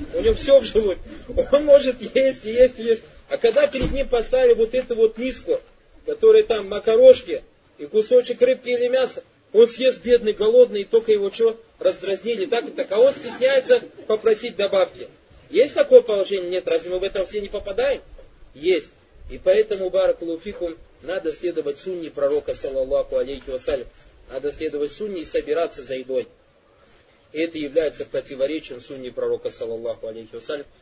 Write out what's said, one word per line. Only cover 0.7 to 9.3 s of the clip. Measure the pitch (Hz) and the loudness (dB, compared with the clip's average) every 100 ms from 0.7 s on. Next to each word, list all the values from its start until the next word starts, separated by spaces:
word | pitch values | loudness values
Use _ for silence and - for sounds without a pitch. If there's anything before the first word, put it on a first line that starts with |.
| 208 202 175 - - - 247 - | 0 0 -2 -8 -18 -6 -4 2
Он | 285 294 | 2 6
может | 277 254 247 | 6 6 -6
есть | 202 254 269 254 214 | -4 0 0 0 -2
и | |
есть | 233 254 247 | 4 4 2
и | |
есть. | 226 220 - - - | -2 -2 -4 -20 -10
А | - | -2
когда | 233 240 285 | 0 2 0
перед | 262 247 | 0 -4
ним | 269 262 | -4 -2
поставили | 233 220 254 254 | -2 0 2 4
вот | 220 226 | 4 2
эту | 254 247 220 | -2 -4 0
вот | 220 226 | 0 0
миску, | 254 240 - 139 - _ _ _ | -8 -6 -6 -6 -6 _ _ _
в | - | -10
которой | - 220 220 | 2 6 6
там | 214 220 196 | 4 -2 -6
макарошки | 202 220 226 262 254 180 151 - _ _ - | -6 0 6 8 8 4 -10 -10 _ _ -18
и | |
кусочек | 147 214 214 247 247 240 | -6 -2 2 2 2 2
рыбки | 254 254 247 | 2 2 -2
или | 240 240 | -2 0
мяса, | 262 247 - - | 0 -2 -6 -20